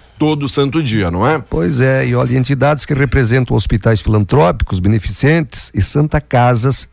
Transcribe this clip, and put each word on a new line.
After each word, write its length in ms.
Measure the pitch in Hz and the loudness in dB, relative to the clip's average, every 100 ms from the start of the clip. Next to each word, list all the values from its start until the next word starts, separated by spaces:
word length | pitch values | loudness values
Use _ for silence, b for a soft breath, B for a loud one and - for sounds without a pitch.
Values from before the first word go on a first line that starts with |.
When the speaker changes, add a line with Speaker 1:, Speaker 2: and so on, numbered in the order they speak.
| _ - | _ -4
Speaker 1:
todo 300 | 156 151 139 | -2 0 -4
santo 340 | - 139 156 | -2 0 0
dia, 300 | 147 110 92 | -2 -2 -2
não 120 | 87 | 0
é? 160 | 120 156 107 | 0 -2 -2
Speaker 2:
Pois 320 | 156 170 139 | -4 -2 0
é, 240 | 131 131 | 0 0
e 80 | 127 | 0
olha, 240 | 120 123 127 | 0 0 0
entidades 480 | 127 139 135 151 | 0 0 0 0
que 80 | - | -2
representam 640 | 139 139 135 117 127 123 117 | -2 0 2 2 0 0 0
hospitais 440 | - 113 117 110 | 0 0 2 0
filantrópicos, 800 | - 107 101 131 165 147 - 95 | 2 0 2 2 2 2 -2 -2
beneficentes 880 | 90 110 - 101 135 165 151 - - | 0 0 -2 -2 2 2 0 -6 -6
e 80 | - | -2
Santa 400 | 98 151 151 151 | -2 0 0 -2
Casas, 680 | - 123 120 120 123 131 - | 0 2 2 2 0 -2 -6